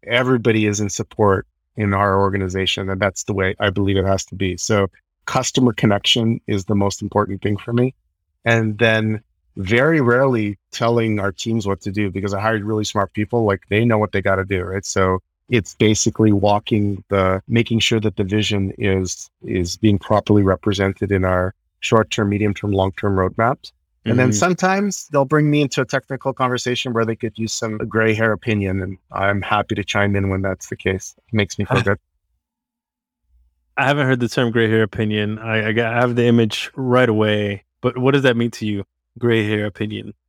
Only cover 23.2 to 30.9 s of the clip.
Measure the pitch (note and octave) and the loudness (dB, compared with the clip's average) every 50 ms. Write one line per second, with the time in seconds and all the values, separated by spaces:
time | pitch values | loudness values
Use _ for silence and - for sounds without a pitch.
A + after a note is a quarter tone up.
23.2 | F#2 F#2 - - A2+ A#2 C#3+ - _ - _ _ _ _ _ _ _ - - B2 | 0 -2 0 0 0 0 0 -4 _ -20 _ _ _ _ _ _ _ -2 0 2
24.2 | B2+ G#2+ G#2 G#2 E3+ F3+ F3+ - - F#3 F#3+ G3 G#3 G3+ F#3+ - - _ D3+ C#3+ | 2 2 2 2 0 0 0 0 0 0 0 0 -2 -2 -4 -6 -10 _ 0 0
25.2 | C#3 C3 D#3 D3+ D3+ D3+ D3 D3 D3 C3+ - - C3 - - C3+ - _ C#3 B2 | 0 2 2 2 4 4 2 2 0 0 0 -2 -4 -2 -2 -6 -4 _ -10 -6
26.2 | - C3+ B2 - C3 B2+ B2 A#2+ - B2+ B2 A#2 - C3 A#2+ A2+ A2+ A2 A2+ - | -4 -6 -4 -2 -2 -2 -2 -2 -2 -4 -4 -4 -4 -4 -2 -2 0 -2 -2 -4
27.2 | - A2+ G#2 - A2+ A2 - - - A2+ G#2+ G#2+ A#2 A2 G#2+ A2+ A2+ A2 A2 G#2 | -6 -8 -6 -6 -8 -6 -6 -6 -6 -6 -6 -6 -8 -2 0 0 2 2 2 2
28.2 | A2+ A2+ G#2+ - - - A2 G#2 G2 F#2+ F#2 G2 F#2 F#2 F#2+ - _ _ - G2 | 2 0 0 -2 -2 -2 -2 0 0 -2 -2 -4 -4 -6 -10 -12 _ _ -6 -2
29.2 | G2 G2 G2+ G2+ G2 - G#2+ G#2 G2+ - A2 G2 G2+ - - G#2 G2+ G2+ G2+ G2+ | 0 0 0 -2 -2 -2 -2 -2 0 -2 -4 -4 -4 -4 -2 0 0 0 0 0
30.2 | G2 G2 G2 F#2+ F#2+ G2 F#2+ F#2+ - - - - - G#2 | 0 0 -2 -2 -2 -4 -6 -6 -8 -12 -12 -6 -4 -2